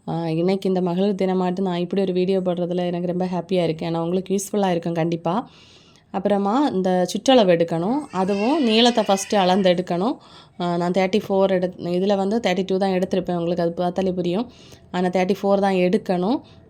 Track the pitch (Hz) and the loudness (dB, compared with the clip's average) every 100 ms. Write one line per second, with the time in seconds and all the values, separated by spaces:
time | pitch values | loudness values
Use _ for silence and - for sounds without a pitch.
0 | - 165 165 160 175 196 196 185 180 175 | -8 -4 -2 0 0 0 0 0 0 0
1 | 202 196 190 185 180 180 190 175 175 196 | 0 0 0 0 0 -2 -2 -2 -2 -2
2 | 185 180 185 190 185 175 175 180 180 175 | 0 0 0 0 0 -2 -2 -2 -2 -2
3 | 180 175 180 180 170 185 165 160 170 165 | -4 -2 -2 -4 -2 0 0 -2 -4 -2
4 | 165 185 180 196 - 214 190 170 170 170 | -2 -2 -2 -4 -2 0 0 0 -2 -2
5 | 165 165 165 196 - - - - - - | -2 -2 -2 -4 -6 -18 -20 -20 -20 -20
6 | _ 196 196 202 202 247 285 185 185 180 | _ -4 0 0 2 0 0 0 2 2
7 | 180 202 - 254 190 170 165 165 180 277 | 0 0 4 6 6 4 2 0 0 -2
8 | 294 185 185 202 220 320 240 220 240 233 | -4 -4 -2 0 0 2 2 4 4 4
9 | 202 196 - 208 180 190 185 180 175 175 | 2 0 0 2 4 4 2 2 -2 -2
10 | 214 - - - - - 175 175 175 185 | -2 -4 -12 -20 -20 -6 -2 0 0 0
11 | 185 214 202 196 190 185 185 - 170 180 | 2 0 0 2 2 2 0 -4 -4 -2
12 | 196 196 196 233 208 180 185 190 196 185 | 0 0 0 0 0 -2 0 0 2 0
13 | 185 190 180 175 170 175 170 170 180 180 | 0 -2 -2 -4 -2 0 -2 -2 -4 -2
14 | 190 180 175 180 240 - - - - 180 | -2 -2 -2 -4 -6 -12 -20 -20 -8 -2
15 | 180 185 185 196 196 196 196 190 180 202 | 0 0 0 0 2 2 2 2 2 0
16 | - 180 185 302 - - | 0 -2 0 -2 -6 -20